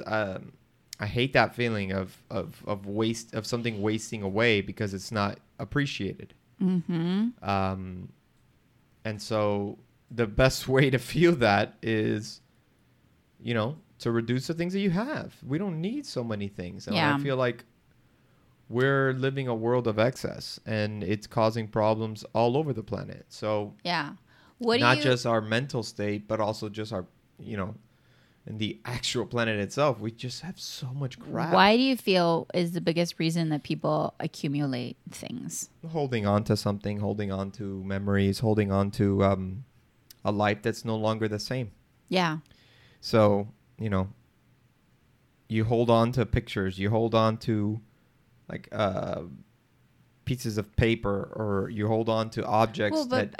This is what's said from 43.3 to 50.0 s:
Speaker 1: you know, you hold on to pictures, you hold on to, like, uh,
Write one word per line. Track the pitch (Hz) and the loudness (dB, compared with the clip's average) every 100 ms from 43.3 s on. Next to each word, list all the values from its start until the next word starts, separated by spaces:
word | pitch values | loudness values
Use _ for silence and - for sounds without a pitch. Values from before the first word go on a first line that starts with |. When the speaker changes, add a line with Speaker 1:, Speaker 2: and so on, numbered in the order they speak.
| 101 101 - _ - | 4 -2 -12 _ -8
Speaker 1:
you | 110 | -2
know, | 98 95 - _ _ _ _ _ _ _ _ _ _ _ _ - | 0 -2 -8 _ _ _ _ _ _ _ _ _ _ _ _ -4
you | 110 | 0
hold | 110 117 120 | 2 2 6
on | 113 117 | 6 4
to | 123 107 | 2 0
pictures, | 120 - 110 95 92 | 0 -2 -2 -2 0
you | 101 | 0
hold | 113 113 113 | 2 4 4
on | 110 110 | 4 2
to, | - 107 104 110 - _ _ _ _ _ - | 0 0 0 -4 -10 _ _ _ _ _ -14
like, | - - | -12 -8
uh, | 107 101 95 92 - 85 67 - _ _ _ _ _ | -2 0 0 -4 -6 -8 -14 -20 _ _ _ _ _